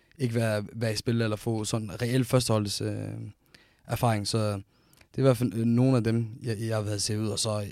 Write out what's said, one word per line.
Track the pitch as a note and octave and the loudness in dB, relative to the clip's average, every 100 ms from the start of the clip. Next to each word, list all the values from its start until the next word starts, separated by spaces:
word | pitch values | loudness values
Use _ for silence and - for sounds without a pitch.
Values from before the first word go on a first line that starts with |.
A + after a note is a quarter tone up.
| _ - | _ -4
ikke | C3 | -2
være, | A#2 A2+ G#2+ G#2 | 0 2 0 -2
være | A2+ A#2 | -4 -2
i | G#2+ | -2
spil, | - A#2 | 0 0
eller | A2+ G#2+ | 0 -2
få | - A2 | -2 -2
sådan | G#2+ A#2 G#2+ F#2 | -2 -4 -4 -4
reel | A#2+ C3 | 0 0
førsteholds, | A#2+ B2+ A#2+ A2 G#2 - | 2 2 2 0 0 -4
øh, | G#2+ G#2 G#2 A2 A2 - _ - _ _ - | -4 -6 -6 -8 -10 -14 _ -20 _ _ -6
erfaring. | A#2+ B2 A2 G2+ | 0 2 2 0
Så | A2+ G#2+ | 0 0
det | G2+ - _ _ _ _ - | -2 -8 _ _ _ _ 2
er | |
i | |
hvert | C3 A#2+ | 4 4
fald, | B2 | 2
øh, | A#2 | 0
nogle | A#2 A#2 C3 B2+ | 2 4 6 4
af | |
dem, | A2+ A2+ A2+ A#2+ | 4 2 0 -6
jeg, | B2 G#2 | -6 -4
jeg | A2+ A2 | -2 -2
har | |
været | G#2 G#2 | -2 -2
set | - G#2+ | -2 -2
ud, | G#2+ | -2
og | G2 | -2
så | A2+ G#2+ G#2 | -2 -2 -4